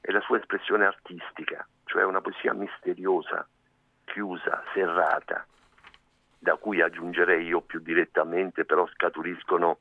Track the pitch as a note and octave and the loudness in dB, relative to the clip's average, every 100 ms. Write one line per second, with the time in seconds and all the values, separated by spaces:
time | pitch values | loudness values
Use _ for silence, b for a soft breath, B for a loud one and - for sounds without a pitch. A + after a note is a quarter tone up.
0 | - G2+ - A2+ - G2+ - G#2 G2 - | 0 0 2 -2 0 -6 0 4 4 0
1 | - F2+ - - - - - _ - F#2 | -14 -14 -14 -8 -8 -8 -12 _ -4 2
2 | F#2+ F#2+ F2+ - A#2 G#2+ G2+ - F2+ F2+ | 2 0 -4 -4 -4 -4 -6 -6 -6 -2
3 | F#2 F2+ - - - _ _ _ _ _ | 0 0 0 -6 -8 _ _ _ _ _
4 | - G2+ G2+ F2 - - - G2 F2+ E2+ | -10 -6 -6 -4 -4 -4 -4 0 2 4
5 | D#2 D2 - - - _ _ _ - _ | 4 2 -2 -6 -6 _ _ _ -20 _
6 | _ _ _ _ E2+ D#2 G#2+ F#2 E2+ E2 | _ _ _ _ 0 0 0 2 2 0
7 | F2 E2+ F2 E2+ E2+ E2+ - E2 D#2+ E2 | -6 0 4 4 2 -2 -2 -12 0 0
8 | E2 E2+ D#2+ E2+ F#2+ - D#2+ D#2+ F2 - | 2 0 0 0 -2 -4 2 2 2 0
9 | F2+ D#2+ E2+ E2+ - F2+ E2+ D#2+ | -2 -2 -8 -8 -2 2 2 0